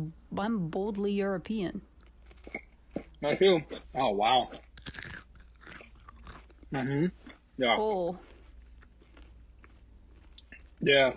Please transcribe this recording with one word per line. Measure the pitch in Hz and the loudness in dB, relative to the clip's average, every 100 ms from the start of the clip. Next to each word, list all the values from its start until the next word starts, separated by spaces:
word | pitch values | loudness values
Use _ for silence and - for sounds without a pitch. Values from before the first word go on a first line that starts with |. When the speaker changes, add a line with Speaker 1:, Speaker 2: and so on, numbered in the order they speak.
| 156 - - 185 | -6 -10 -8 -4
Speaker 1:
I'm | 214 220 160 | -2 -2 -2
boldly | 190 208 196 202 | -2 -4 -2 -2
European. | 202 196 190 - 220 170 196 - - - - - - - - - - - - - - | 0 0 -2 -4 -4 -4 -6 -12 -20 -20 -20 -20 -20 -14 -14 -16 -20 -12 -12 -12 -6
Speaker 2:
I | 147 - | -2 4
feel... | 190 170 143 - - | 6 6 2 -14 -8
Oh, | 127 127 | 0 0
wow. | 101 113 127 107 - - - - - - - - - - - - - - - - - - - - - - | 2 4 4 2 -10 -18 -14 -12 -10 -10 -12 -16 -20 -20 -20 -18 -18 -20 -20 -20 -20 -18 -18 -20 -20 -8
Mm-hmm. | 139 131 143 180 - - - _ - | -4 -2 0 0 -4 -20 -20 _ -2
Yeah. | 240 208 | 2 2
Speaker 1:
Oh. | 214 190 175 180 - - - - - - - - - - - - - - - - - - - - - - - - - - | 2 0 -2 -6 -14 -20 -20 -20 -20 -20 -20 -20 -20 -20 -20 -20 -20 -20 -20 -20 -20 -20 -20 -20 -20 -20 -20 -20 -20 -2
Speaker 2:
Yeah. | 143 139 131 | 4 6 6